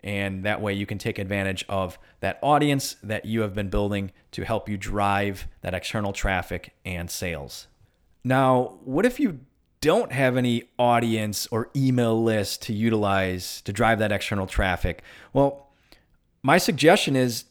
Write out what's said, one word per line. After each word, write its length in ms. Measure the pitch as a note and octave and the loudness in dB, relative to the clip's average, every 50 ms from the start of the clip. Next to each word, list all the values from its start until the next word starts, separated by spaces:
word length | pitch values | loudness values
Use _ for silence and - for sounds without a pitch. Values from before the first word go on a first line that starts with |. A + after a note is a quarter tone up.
| - | -8
And 400 | G2+ G2+ G2+ G2+ G2 F#2+ F#2+ F#2 | -6 -4 -4 -4 -4 -6 -4 -4
that 160 | G#2 G#2+ - | -4 -2 -2
way 120 | G#2 G#2 G2+ | -2 -2 -2
you 140 | G2+ G2+ | -4 -4
can 100 | - G#2+ | -6 -6
take 220 | G2 - D3+ D3 - | -6 -4 -6 -4 -4
advantage 440 | G2+ F#2 G2+ G2 G2 F#2+ F#2+ F#2 - - | -4 -4 -2 -2 -2 -2 -4 -6 -6 -4
of 300 | G#2 F#2+ F#2+ F2+ - - - - _ _ | -2 -2 -2 -4 -6 -14 -20 -20 _ _
that 180 | - F#2+ - - | -4 -4 -4 -2
audience 540 | - C#3 D3+ C#3+ D3 D3 C#3+ C#3 - - - _ - | 2 2 4 4 4 2 2 0 -2 -6 -10 _ -8
that 220 | G2+ G#2+ G#2+ - | -6 -6 -6 -4
you 160 | - A2 A2+ | -2 -2 0
have 120 | A2 G#2 F#2 | 0 -2 -2
been 160 | G#2 G2+ F#2+ | -4 -4 -2
building 420 | F#2 G#2 G#2 G2+ G#2 G2+ G2 F#2+ _ _ _ _ | 0 0 0 2 0 -2 -4 -6 _ _ _ _
to 120 | - - G2 | -10 -8 -4
help 240 | F#2+ A2 G#2 - | -2 -2 -4 -2
you 80 | - G#2 | -4 -8
drive 720 | G2 G2 - G2+ G#2 G2+ G2+ G2+ G2 G2+ G2+ G2 F#2+ - - - - | -8 -6 -6 -2 0 0 2 2 0 0 -2 -4 -6 -10 -14 -14 -10
that 140 | - F2+ F2+ | -8 -6 -6
external 360 | F2+ - - - A2 G#2 G2+ | -6 -6 -4 -4 -4 -4 -4
traffic 640 | G2 - - G#2 F#2+ F2+ F2+ - G2 F2 - - _ _ _ | -4 -2 -2 0 0 0 -2 -4 -8 -10 -10 -14 _ _ _
and 260 | F#2+ F#2 F2 F2 F2 | -10 -8 -8 -8 -8
sales. 560 | - - F#2+ F2+ E2 D2 C#2 B1 - - - _ _ _ - _ _ _ _ _ _ _ _ | -8 -6 -6 -6 -6 -6 -10 -12 -14 -16 -18 _ _ _ -20 _ _ _ _ _ _ _ _
Now, 560 | B2 C3 C3 C3+ C3 C3 B2 B2+ - - E2+ - | 0 2 4 4 4 4 4 2 0 -6 -14 -10
what 220 | B2+ C3 D3+ G#3 | -4 0 2 2
if 140 | B3 B3 - | 2 2 2
you 220 | D4+ A3 E3 B2+ - _ _ _ _ _ _ _ | -2 -2 -2 -4 -14 _ _ _ _ _ _ _
don't 320 | - D3+ E3+ A3+ A#3 - | 2 2 2 2 0 -2
have 260 | C3 C3 C3+ B2+ B2 | -2 0 2 2 2
any 260 | B2+ B2 B2 A#2 A#2 - _ _ - | 2 2 2 2 0 -2 _ _ 0
audience 680 | B2 A#2+ A#2+ A#2 A#2+ A#2 A2 A2 G#2+ G#2+ G2+ - - - | 4 4 4 4 4 2 0 0 0 -2 -4 -6 -6 -4
or 180 | - A2 A#2+ - _ | -4 -4 -4 -2 _
email 480 | C#3+ C3+ C3 B2+ B2 A#2+ A#2 A2+ A2+ A2+ | 2 2 4 4 4 4 4 2 2 2
list 400 | A2+ A2 G#2+ G2 - - - - | 2 2 0 0 -2 -6 -10 -6
to 100 | - A2 | -6 -2
utilize 880 | G2+ A2 A#2 A2+ G#2+ G#2 G2 G2 F#2+ F#2+ F#2 F#2 F2+ F2+ - - - | 0 2 2 2 2 2 2 2 2 2 0 -2 -4 -6 -10 -12 -10
to 120 | _ - G2 | _ -8 -2
drive 260 | G#2 A#2 A2 A2+ G#2 | 2 4 4 4 2
that 120 | A2 G#2 | 2 0
external 360 | G#2 G2 - - A2 G2+ F#2+ | 0 -2 -2 -2 -2 -2 -4
traffic? 560 | F#2+ - - G#2 F#2 F2+ F2 - F2+ E2+ - - - - - - - - | -2 -2 0 0 0 0 0 0 -2 -4 -4 -12 -20 -20 -20 -20 -4 2
Well, 360 | C3+ C#3 C#3 C#3 - - _ _ _ _ _ - _ _ _ _ _ _ _ _ _ | 2 2 2 0 -6 -18 _ _ _ _ _ -20 _ _ _ _ _ _ _ _ _
my 160 | - C3+ D3+ | 2 4 4
suggestion 580 | F#3 - - F#3 C3 C#3+ D#3 F#3 G#3 - - C#3 | 4 4 2 0 4 6 6 6 6 4 0 2
is 300 | C3 B2+ B2 A2+ A2 - _ | 2 2 2 0 -4 -10 _